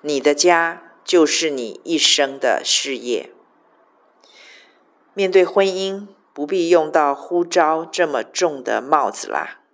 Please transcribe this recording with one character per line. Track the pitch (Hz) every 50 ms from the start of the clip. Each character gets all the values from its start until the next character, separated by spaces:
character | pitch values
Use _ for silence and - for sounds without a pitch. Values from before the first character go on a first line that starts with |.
| -
你 | 147 147 139
的 | 131 147 147
家 | 143 165 175 175 170 165 165 175 - - - _ _ _
就 | - - 175 156
是 | 147 - - 165 156
你 | 143 131 120 110 - - _
一 | 165 165
生 | 151 - - - - 143 135 135
的 | 135 - 123 101 - -
事 | - - - - 139 135
业。 | 117 113 123 120 95 65 - - _ _ _ _ _ _ _ _ _ _ _ _ _ _ _ _ _ _ _ _ - - - - - - _ _ _ _ _ _ _ _ _ _
面 | 202 196 185
对 | 185 190 180
婚 | 180 - 202 196
姻， | 196 185 190 190 190 196 196 208 196 - _ _ _
不 | _ 139 147
必 | 147 190 185 170 165
用 | 175 170 156 151
到 | 151 160 151 143 139
“呼 | 139 - - 175 175 175
召” | 175 - 180 165 156 160 160 165
这 | 165 - - 175
么 | 156 139 123 110
重 | - - - 180 165 147 135 123
的 | 117 110 110
帽 | 120 139 156 147 131 98
子 | 85 - -
啦。 | - 55 73 78 - - _ _ _